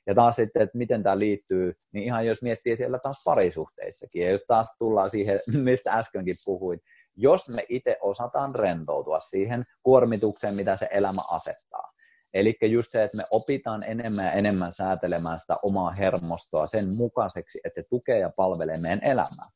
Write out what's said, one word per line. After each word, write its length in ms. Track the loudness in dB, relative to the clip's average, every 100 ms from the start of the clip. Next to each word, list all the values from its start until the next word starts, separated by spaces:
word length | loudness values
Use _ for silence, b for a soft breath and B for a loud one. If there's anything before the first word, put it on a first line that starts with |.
| 0
Ja 80 |
taas 220 | 4 6 4
sitten, 260 | 2 2
että 160 | 0 0
miten 240 | -2 0
tää 160 | 2 2
liittyy, 540 | 2 0 0 0 0 -4 _
niin 120 | -8
ihan 220 | -4 -2 0
jos 160 | -2
miettii 340 | -2 -4 -2 -2
siellä 220 | -2 -4
taas 240 | -6 -4
parisuhteissakin, 1000 | 0 4 2 0 -8 -10 -14 -12 -10 -2
ja 60 | 0
jos 140 | 0 2
taas 260 | 0 0 -2
tullaan 320 | 0 2 2
siihen, 300 | 0 0 0 0
<laughs> 120 | 0
mistä 280 | 2 2 2
äskenkin 440 | -2 -2 -6 -6 -4
puhuin, 360 | -4 -4 -4 -6 _ b b 2
jos 320 | 4 4 2
me 180 | -8 -4
itse 300 | -4 -2 -2
osataan 540 | -2 -4 -4 -4 -2
rentoutua 680 | 0 0 0 -2 -4 -2 -4
siihen 440 | -2 -2 -2 -2 -6 _
kuormitukseen, 720 | 6 8 8 2 0 -2 -4
mitä 220 | -2 0 -2
se 120 | 0
elämä 300 | 0 0 -2 -4
asettaa. 640 | -4 -6 -12 _ -14 -14 _ b b b
Elikkä 320 | 0 2 2 2
just 240 | 2 0
se, 140 | 0
että 120 | 0 -2
me 80 | 0
opitaan 520 | 0 0 -4 -4 -8 -6
enemmän 380 | -6 -4 -2
ja 80 | 0
enemmän 400 | 2 2 2 -2
säätelemään 640 | -4 -2 -2 -2 -2 -4 -6
sitä 180 | -4 -2
omaa 280 | -2 -2 -2
hermostoa 760 | 0 0 0 -2 -8 -4 -2 0
sen 300 | -2 -2 -2
mukaiseksi, 640 | -2 -2 -4 -4 -12 -10
että 160 | -10 -10
se 80 | -4
tukee 280 | -4 0 0
ja 120 | 0 0
palvelee 400 | 0 0 -4 -4
meidän 220 | -2 0
elämää. 440 | 0 0 -2 -6 -18